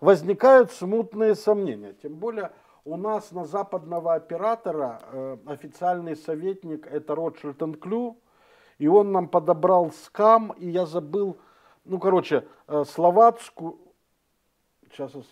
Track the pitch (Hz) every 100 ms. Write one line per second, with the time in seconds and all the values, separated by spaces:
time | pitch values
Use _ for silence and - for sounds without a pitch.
0 | 151 180 170 196 254 262 240 - 180 220
1 | 226 208 220 202 208 208 185 107 196 -
2 | 147 156 226 220 175 _ _ _ 147 170
3 | 208 214 - 175 156 196 196 185 156 170
4 | 165 160 160 170 214 226 185 156 127 113
5 | - 131 135 123 139 143 151 - 175 180
6 | 170 151 160 156 185 190 165 156 - 147
7 | 151 151 165 156 147 139 160 156 180 226
8 | 240 233 _ _ _ _ _ - 147 202
9 | 202 190 170 175 160 160 180 180 165 -
10 | - - 214 226 214 - 175 175 165 170
11 | 147 190 196 - _ _ _ _ - 185
12 | 185 185 - 139 - _ - 147 143 -
13 | 175 180 233 233 - - 165 - _ _
14 | _ _ _ _ _ _ _ _ _ -
15 | 135 143 113